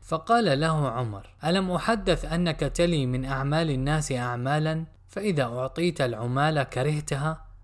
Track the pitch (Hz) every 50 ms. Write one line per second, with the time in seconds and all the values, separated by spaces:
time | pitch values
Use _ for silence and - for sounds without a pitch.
0 | - - 170 156 - - 233 233 233 185 139 135 156 160 160 156 147 131 113 120
1 | 127 113 104 98 - - - - - 151 175 196 190 185 180 170 - - 233 220
2 | 98 190 170 156 - 147 165 170 175 170 151 151 156 139 - - 170 175 170 151
3 | 135 123 127 127 131 131 135 131 135 143 143 160 170 160 143 131 131 139 151 156
4 | 147 - 139 123 120 123 123 120 123 131 143 151 156 156 160 160 160 156 - -
5 | - - - 202 196 214 185 147 131 117 120 123 127 131 - - 170 180 170 -
6 | 139 123 117 107 117 120 123 135 143 156 160 151 135 - - 131 131 147 151 151
7 | 151 - 147 135 139 156 160 - - - - -